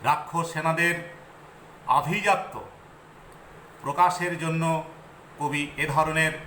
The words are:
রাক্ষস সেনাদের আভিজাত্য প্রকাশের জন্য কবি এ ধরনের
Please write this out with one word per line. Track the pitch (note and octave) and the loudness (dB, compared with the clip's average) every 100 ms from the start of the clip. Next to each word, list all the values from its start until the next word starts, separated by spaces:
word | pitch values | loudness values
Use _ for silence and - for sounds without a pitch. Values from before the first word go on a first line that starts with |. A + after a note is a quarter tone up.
রাক্ষস | D3+ D3+ - E3 E3 | 2 0 0 -4 -4
সেনাদের | D#3 D#3+ E3 E3+ E3+ - - - - - - - - - | -2 0 2 2 2 -8 -16 -20 -20 -20 -20 -20 -16 2
আভিজাত্য | C3+ C#3+ G3+ G3+ F#3 D3 A#2 - - - - - - - - - - - - | 2 2 0 2 2 0 -12 -14 -18 -20 -20 -20 -20 -20 -20 -20 -20 -20 -12
প্রকাশের | C#3 C#3+ F3+ - F3 E3 | -8 4 4 4 -4 -2
জন্য | D#3+ E3 E3 D#3+ - - - - - - | -2 0 0 0 -4 -14 -20 -20 -20 -6
কবি | D3 C#3+ D3 - | -4 -2 -4 -4
এ | D3+ | 0
ধরনের | C#3+ D#3+ D#3 D#3+ D#3 | 2 2 2 0 -2